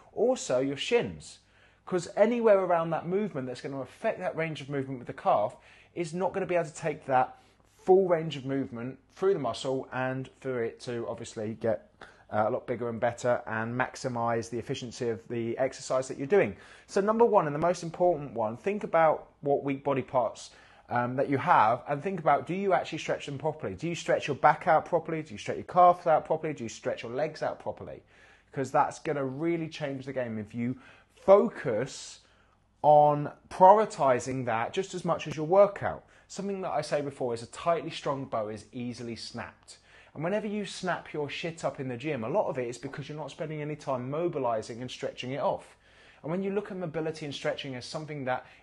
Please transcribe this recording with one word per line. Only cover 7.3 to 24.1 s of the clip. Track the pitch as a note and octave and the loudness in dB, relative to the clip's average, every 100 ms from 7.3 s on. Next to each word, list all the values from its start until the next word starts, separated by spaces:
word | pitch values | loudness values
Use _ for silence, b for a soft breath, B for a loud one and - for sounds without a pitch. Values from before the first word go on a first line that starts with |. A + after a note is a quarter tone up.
| b b b _ _ | b b b _ _
full | - F#3 F#3 | 6 6 6
range | E3 D#3+ C#3 | 2 0 -6
of | |
movement | B2+ C#3 A#2 A#2 B2 C3+ _ - | -4 -4 -4 -6 -10 -10 _ 0
through | F#3+ | 2
the | F#3 | 2
muscle | B2+ A2 C3+ C3+ - | 0 -4 -2 -4 -4
and | B2 C3 C3 C3 - | -4 -2 -4 -8 -10
for | C3 B2+ | -6 -2
it | A2+ - | -2 -4
to | - A#2+ A#2 | -6 -6 -6
obviously | A#2 A2+ - G#2+ | -6 -8 -6 -6
get, | A2 A2+ G#2+ - _ B B B | -2 0 0 -4 _ B B B
uh, | G#2+ A2 | 0 2
a | |
lot | B2+ - | 0 -2
bigger | A#2 A#2+ | -4 -4
and | A#2 | -2
better | A#2+ A#2 B2 A#2+ - | -2 0 0 0 -2
and | A2 A2+ | -4 -2
maximize | B2 B2+ - C3 A#2+ A#2 A#2 A2 | -2 -4 -4 -6 -2 0 0 -2
the | A#2 | -6
efficiency | G#2+ C3+ B2 - A#2+ | -6 -6 -8 -6 -4
of | G#2+ - | -4 -6
the | A#2+ A#2 A#2 | -4 -4 -2
exercise | C3+ - - C3 C3+ | -2 -4 -4 -2 -2
that | - | -6
you're | C#3 | 2
doing. | G3+ B2+ F#2 B B - | 4 4 0 B B -6
So | G3+ | 0
number | G3+ A3+ A#3 | 2 4 6
one, | G3+ D#3 | 6 4
and | |
the | D3 | 2
most | E3+ F3 | 0 0
important | E3+ - F3+ D#3 C#3+ | -4 2 2 2 -2
one, | A2+ A2 A#2 | -2 -2 -2
think | G3+ G#3 | -4 -4
about | F#3+ E3 D#3+ - - _ | 0 4 6 4 -4 _
what | C#3+ C#3 | 0 0
weak | C#3 C3+ | 0 -2
body | C#3 C3 | 0 0
parts, | B2+ C3 A2 - - B B B - | 0 0 0 -2 -14 B B B -4
um, | A#2+ B2 C3 | -2 0 0
that | B2 | 0
you | C3+ | 0
have, | D3+ D#3 A2 B2 - | 4 6 6 4 -2
and | D3 | -6
think | F#3 F#3+ | -4 -2
about, | D#3 C#3 C3 | 2 2 0
do | F3+ | -2
you | G3+ | 2
actually | E3 D3 D#3 | 0 0 -6
stretch | - D3 - | -4 -4 -4
them | C3+ | -6
properly? | D#3 D3+ A2+ F#2 | -6 -6 -8 -6
Do | E3 | -6
you | E3 | -4
stretch | - | 0